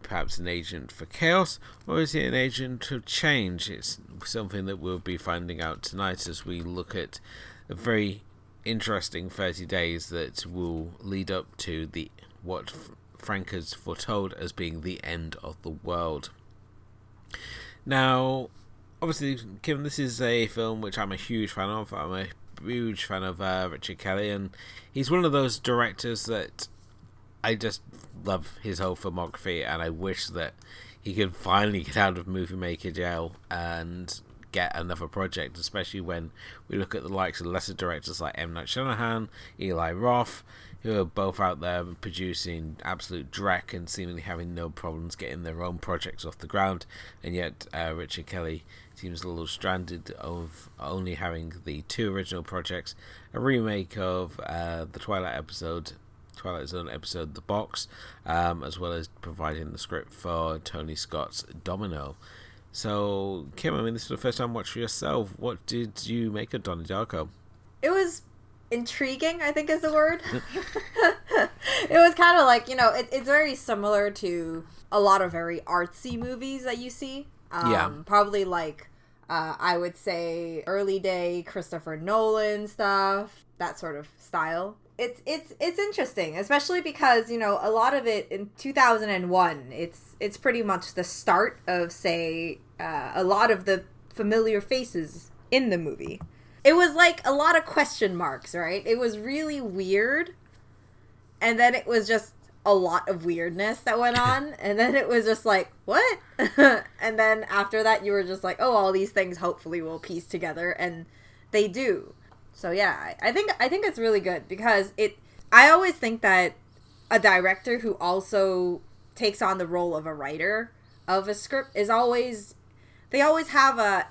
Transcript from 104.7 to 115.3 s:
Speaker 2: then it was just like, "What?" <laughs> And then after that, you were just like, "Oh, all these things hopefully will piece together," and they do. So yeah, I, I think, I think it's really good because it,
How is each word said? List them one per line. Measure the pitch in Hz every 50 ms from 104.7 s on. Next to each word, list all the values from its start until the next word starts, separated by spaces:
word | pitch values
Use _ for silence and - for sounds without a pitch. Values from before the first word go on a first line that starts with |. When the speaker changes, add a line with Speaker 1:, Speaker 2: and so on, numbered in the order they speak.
| 202 214
Speaker 2:
then | 233 254 269
it | 269 196 151
was | 247 233 208
just | 220 220 - -
like, | 220 202 190 - - - - -
"What?" | - 233 - 494 508 392 - - - - -
<laughs> | - - - 277 285 269 233 - - - - -
And | - 226 220 220
then | 220 220 220 220 - -
after | 196 202 202 196 220 220
that, | 220 220 220 202 190
you | 208
were | 202 202
just | 185 180 190 185 -
like, | 185 - -
"Oh, | 247 254 233
all | 208 190 190
these | 190 190 196 202
things | - 202 185 180 175 165
hopefully | 185 175 - - - 160 170 170
will | 160 160 165 156
piece | - - 175 175 -
together," | - - 165 175 160 151 165 175 180
and | - - 180 175 170 165 165 - - - - - - - - -
they | - 214 214
do. | 202 175 254 269 233 180 - - - - - - - - - - - -
So | - - 170
yeah, | 175 196 202 180 120 71 76 87 - -
I, | - 226
I |
think, | 240 392 440 415 - -
I | 254 262
think | 349 403 440
it's | 381 - 233
really | 226 226 214 196
good | 185 190 180 151 -
because | - 190 196 226 233 214 196 196 196 -
it, | - 214 202 - - - -